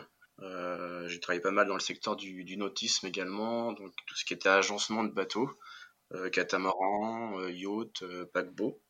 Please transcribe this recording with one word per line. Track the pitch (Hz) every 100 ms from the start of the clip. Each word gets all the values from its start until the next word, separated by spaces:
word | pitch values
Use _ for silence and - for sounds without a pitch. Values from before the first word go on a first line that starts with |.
| - _ _ -
Euh, | 95 90 90 90 90 87 87
j'ai | 87
travaillé | - 87
pas | 95
mal | 98 98
dans |
le | 95
secteur | - - - 101
du, | 98 92
du | 90 98
nautisme | 98 - 113 - 98
également, | 92 92 101 113 117 117
donc | 104 98 - -
tout |
ce | - -
qui |
était | 87 95
agencement | 98 95 104 - 110
de | 110
bateaux, | 101 92 104 143 - - - - _ -
euh, | 92 92
catamarans, | 92 90 95 95 92 95 104 110 113 113 95
euh, | 92
yachts, | 87 98 107 113 -
euh, | 92 90 85
paquebots, | 90 90 - 110 - _